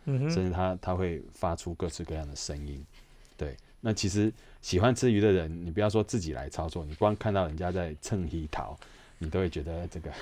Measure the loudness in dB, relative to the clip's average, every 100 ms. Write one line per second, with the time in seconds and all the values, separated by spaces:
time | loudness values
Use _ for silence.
0 | -2 0 0 0 0 2 0 0 -2 0
1 | 0 -2 -8 -4 -2 -2 -6 -4 -4 -6
2 | -6 -6 -6 -8 -8 -8 -8 -10 -12 -18
3 | -20 -20 -18 -8 -8 -8 -18 -6 -2 0
4 | 2 4 2 0 -12 -14 0 4 6 6
5 | 4 6 6 6 2 -4 -4 2 4 4
6 | 2 0 -2 -6 -6 -4 -4 -4 -6 2
7 | 2 2 0 2 0 0 -2 -2 -4 -6
8 | -4 -2 -2 -4 -6 -6 -8 -10 -16 -20
9 | -20 -8 -2 0 0 -2 -6 -6 -6 -8
10 | -10 -10